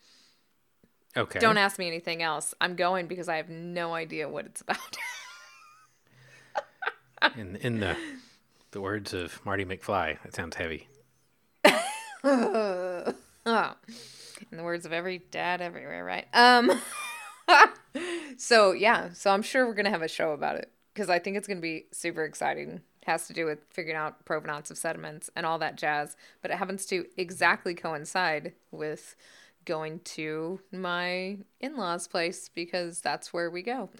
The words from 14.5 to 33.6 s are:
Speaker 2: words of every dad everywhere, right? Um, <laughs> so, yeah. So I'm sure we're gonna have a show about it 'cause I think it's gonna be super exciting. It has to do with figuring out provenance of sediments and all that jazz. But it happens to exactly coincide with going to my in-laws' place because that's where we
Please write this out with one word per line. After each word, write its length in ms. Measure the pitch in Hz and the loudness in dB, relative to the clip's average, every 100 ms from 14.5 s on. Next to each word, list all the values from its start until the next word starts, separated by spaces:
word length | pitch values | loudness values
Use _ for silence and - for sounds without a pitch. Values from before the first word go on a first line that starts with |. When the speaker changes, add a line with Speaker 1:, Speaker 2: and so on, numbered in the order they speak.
| 165 | -10
Speaker 2:
words 220 | 170 170 170 | -6 -6 -4
of 80 | |
every 300 | 165 185 180 - | -4 -4 -6 -8
dad 280 | 165 170 180 | -4 -2 -2
everywhere, 460 | 175 - 147 175 175 | -4 -8 -10 -8 -6
right? 220 | - - 240 | -6 2 8
Um, 360 | 247 247 240 - - - - - - - - | 10 10 8 4 0 -10 -10 -10 -14 -2 8
<laughs> 880 | 302 427 - - 294 349 339 302 247 | 12 10 8 -12 -10 -6 -8 -8 -10
so, 360 | - 226 196 | 6 8 8
yeah. 360 | - 214 196 170 | 6 4 4 0
So 180 | 175 196 | 0 2
I'm 100 | 196 | 4
sure 240 | 220 262 247 | 2 2 2
we're 80 | 208 | 2
gonna 140 | 202 | 0
have 100 | 180 | 0
a 60 | 160 | -2
show 240 | - 165 | -2 -2
about 220 | 143 147 - | 0 -2 -4
it 140 | - _ _ | -8 _ _
'cause 160 | - 196 | -6 0
I 100 | 175 | 0
think 180 | 196 202 | 0 -4
it's 100 | 202 | -6
gonna 120 | 185 | -6
be 240 | 165 160 - | -6 -8 -10
super 320 | - 170 165 151 | -6 -4 -4 -4
exciting. 560 | - 151 147 147 170 - _ | -2 -2 -2 -6 -12 -16 _
It 40 | - | -2
has 220 | 165 - | -2 -2
to 60 | |
do 120 | 180 160 | -4 -4
with 140 | 151 _ | -4 _
figuring 280 | - 160 156 | -10 -6 -4
out 280 | 156 - - | -6 -6 -6
provenance 440 | 156 156 147 - | -4 -4 -8 -8
of 60 | 160 | -8
sediments 520 | 165 160 156 156 - 165 | -6 -6 -10 -14 -12 -6
and 100 | 165 | -2
all 120 | 165 | -2
that 180 | 156 - | -2 -2
jazz. 380 | 156 147 147 - - _ | -2 -2 -4 -10 -20 _
But 100 | - | -6
it 60 | 180 | -4
happens 280 | 190 190 - | -4 -6 -4
to 180 | 185 - - | -4 -4 -8
exactly 560 | 180 180 175 185 185 175 | -8 2 4 4 -2 -6
coincide 800 | 170 151 156 190 175 151 160 - _ | -6 -6 -4 0 0 0 -4 -14 _
with 440 | 160 156 151 - - - - - _ - | -8 -8 -8 -14 -20 -20 -20 -20 _ -6
going 340 | 160 156 160 | -4 -4 -8
to 580 | - - 156 156 165 190 - | -10 -8 -4 -4 -4 -8 -10
my 680 | 185 180 175 180 180 185 202 - _ | -6 -2 0 0 -2 -4 -8 -14 _
in-laws' 480 | 262 285 180 170 - | -8 -4 -2 -4 -2
place 420 | 180 170 - - | -2 -2 -4 -10
because 520 | 165 170 180 175 170 | -10 -4 -4 -4 -4
that's 320 | - 151 - | -4 -4 -4
where 160 | 170 170 | -4 -4
we 140 | 175 | -4